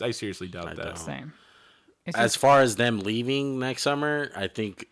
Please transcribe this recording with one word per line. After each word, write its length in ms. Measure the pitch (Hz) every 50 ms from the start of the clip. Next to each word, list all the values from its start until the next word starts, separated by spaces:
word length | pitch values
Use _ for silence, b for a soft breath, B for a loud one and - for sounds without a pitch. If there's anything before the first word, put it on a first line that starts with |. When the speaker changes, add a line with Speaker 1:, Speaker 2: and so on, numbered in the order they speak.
Speaker 1:
I 120 | 110 123
seriously 340 | 113 - 110 101 90 - 92 92
doubt 200 | 90 87 87 80
Speaker 2:
I 60 | 80
Speaker 1:
that. 100 | 80 -
Speaker 2:
don't. 120 | - - 85
Speaker 3:
Same. 340 | 82 78 71 67 - 156 b b b b b b b b b b b b _ _ -
It's 100 | - -
Speaker 2:
As 160 | 117 117 110
Speaker 3:
just 60 | - -
Speaker 2:
far 240 | - 135 143 139
as 140 | 135 120 104
them 240 | 101 120 120 113 101
leaving 580 | 95 104 110 117 120 127 135 139 139 139 135 131
next 240 | 127 131 127 -
summer, 480 | - 143 143 143 147 147 147 147 143 - -
I 140 | 98 98 92
think 380 | - 113 110 101 92 - - -